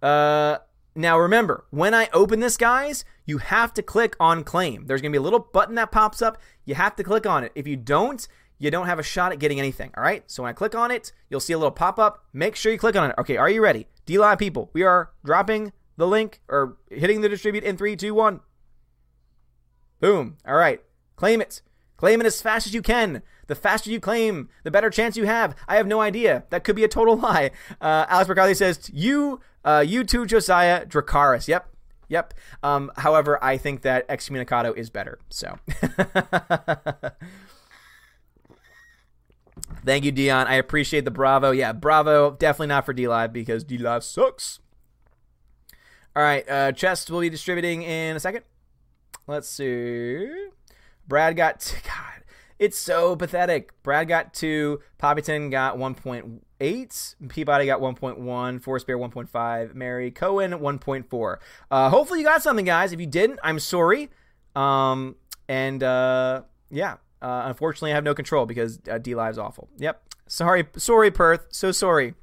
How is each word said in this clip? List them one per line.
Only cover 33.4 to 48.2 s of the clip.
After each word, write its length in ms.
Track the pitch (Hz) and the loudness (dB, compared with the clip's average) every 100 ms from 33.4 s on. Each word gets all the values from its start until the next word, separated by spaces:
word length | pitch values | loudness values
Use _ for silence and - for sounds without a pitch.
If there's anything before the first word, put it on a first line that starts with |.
I 140 | 131 135 | 0 0
think 260 | 147 135 | -4 -4
that 260 | 135 127 123 | -2 -2 -2
Excommunicado 680 | 139 - 135 123 123 117 110 | -8 -8 -10 -4 -2 -2 -4
is 140 | 113 | -8
better. 300 | - 95 - - | -10 -12 -14 -16
So. 300 | - - - | -14 -12 -14
<laughs> 40 | - 147 - - 185 190 180 180 - 160 - 151 - 147 135 - 175 190 196 - _ - _ - _ _ _ _ _ - _ - - _ _ _ _ _ _ - - - | -8 -4 -4 -2 -4 -2 -2 -4 -2 -6 -2 -6 -6 -10 -10 -12 -20 -20 -20 -20 _ -20 _ -20 _ _ _ _ _ -20 _ -20 -20 _ _ _ _ _ _ -18 -18 -12
Thank 200 | - 135 | -2 0
you, 80 | 143 | 0
Dion. 340 | 135 139 131 127 | 0 2 2 2
I 80 | |
appreciate 500 | 131 127 151 139 151 | 2 0 -2 0 -2
the 60 | 131 | -2
bravo. 400 | 113 135 135 139 | 0 2 4 4
Yeah, 220 | 131 120 | 2 0
bravo. 600 | 110 147 156 151 151 143 | -2 2 4 6 6 4
Definitely 360 | 135 156 143 151 | 2 0 0 0
not 180 | 143 139 | -2 -2
for 60 | |
D 160 | 127 123 | -4 0
Live 240 | 117 113 | 0 -2
because 320 | 120 113 113 | -6 -6 -6
D 140 | 120 123 | -6 -6
Live 260 | 117 120 | -4 -4
sucks. 560 | - - - - - - _ _ _ _ _ _ _ _ _ _ _ - _ _ _ | -4 0 0 0 -14 -14 _ _ _ _ _ _ _ _ _ _ _ -20 _ _ _
All 80 | - | 0
right. 260 | 147 143 131 | 2 2 0
Uh, 240 | 139 139 | 0 0
chests 380 | 131 185 180 - | 0 -2 -2 -4
will 100 | 170 | -4
be 100 | 170 | -4
distributing 520 | 160 - 175 175 165 | -4 -6 -2 -2 -4
in 320 | 170 160 160 | -4 -6 -4
a 60 | 160 | -4